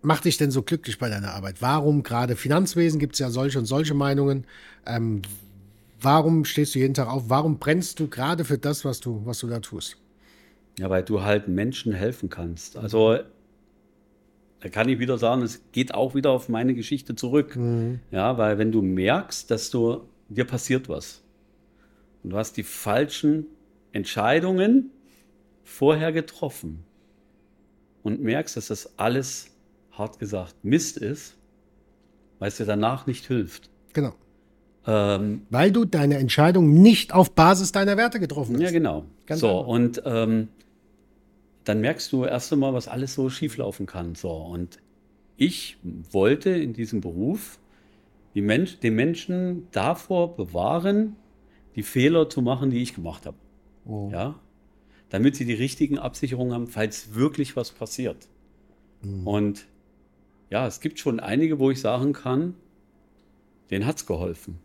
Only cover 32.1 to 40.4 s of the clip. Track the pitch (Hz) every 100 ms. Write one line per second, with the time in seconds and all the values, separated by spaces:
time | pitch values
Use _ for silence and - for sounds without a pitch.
32.1 | _ _ _ 101 - 104 104 110 127 -
33.1 | 123 - 127 90 - - _ _ - 135
34.1 | - _ _ _ _ _ _ - 107 101
35.1 | 98 104 104 - 120 185 220 220 165 143
36.1 | 143 135 - 156 185 160 151 208 220 -
37.1 | 190 180 - 165 190 190 202 196 202 233
38.1 | 233 170 147 120 123 180 170 139 78 76
39.1 | _ - 156 117 92 120 117 120 120 135
40.1 | 113 113 110